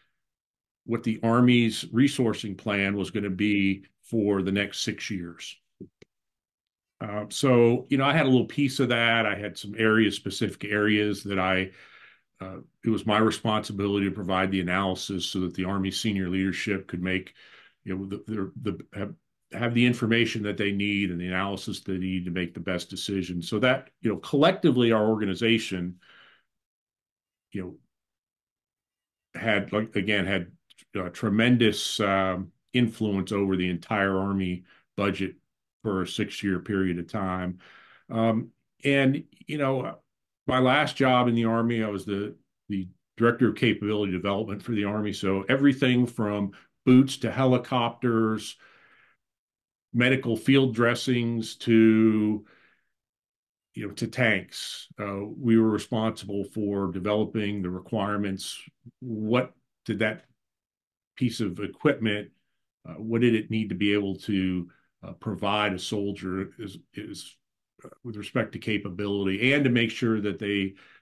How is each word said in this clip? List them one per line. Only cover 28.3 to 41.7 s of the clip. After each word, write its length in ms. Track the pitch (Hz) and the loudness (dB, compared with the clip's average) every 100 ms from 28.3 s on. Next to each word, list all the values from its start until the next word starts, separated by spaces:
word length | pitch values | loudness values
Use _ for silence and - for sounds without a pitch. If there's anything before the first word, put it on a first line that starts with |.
| _ _ _ _ _ _ _ _ _ _ - | _ _ _ _ _ _ _ _ _ _ -8
had, 320 | 113 104 98 | -2 0 0
like, 240 | 107 107 107 | -2 -2 -2
again, 300 | 98 104 92 | 0 0 0
had, 260 | 98 87 - _ _ _ 101 | -2 -4 -14 _ _ _ -8
uh, 120 | 90 | -8
tremendous, 920 | - 113 101 117 123 113 104 - - | -4 0 2 4 6 4 2 -2 0
um, 520 | 104 98 95 92 92 _ _ | 2 2 2 -2 -6 _ _
influence 580 | 127 117 113 110 98 90 | 0 0 0 -2 -2 -2
over 260 | 101 98 95 | -2 0 0
the 120 | 92 | 0
entire 480 | 87 - 107 98 95 | -4 -4 0 0 0
Army 460 | 98 98 92 90 - _ _ - | 0 -2 -2 -4 -10 _ _ -4
budget 400 | 101 90 95 - _ _ _ _ | -2 -2 -4 -8 _ _ _ _
for 220 | 113 95 | -4 -2
a 40 | 87 | -2
six-year 520 | - - - 101 90 | -4 -4 -4 -2 -2
period 400 | - 98 95 87 | -2 0 0 -2
of 80 | 87 | -4
time. 500 | 110 95 92 90 90 - - - _ - | -6 -4 -4 -4 -8 -14 -20 -20 _ -8
Um, 400 | 113 113 110 127 _ _ _ | 0 2 2 -2 _ _ _
and, 400 | 139 139 135 143 - _ - | 0 4 4 2 -4 _ -10
you 100 | 151 | -4
know, 400 | 139 131 127 - _ _ _ _ - | -2 -2 -4 -10 _ _ _ _ -2
my 140 | 127 | 2
last 360 | 127 139 139 - | 4 4 2 2
job 320 | 131 123 123 | 4 6 4
in 80 | 117 | 2
the 100 | 113 | 2
Army, 380 | 113 117 | 2 0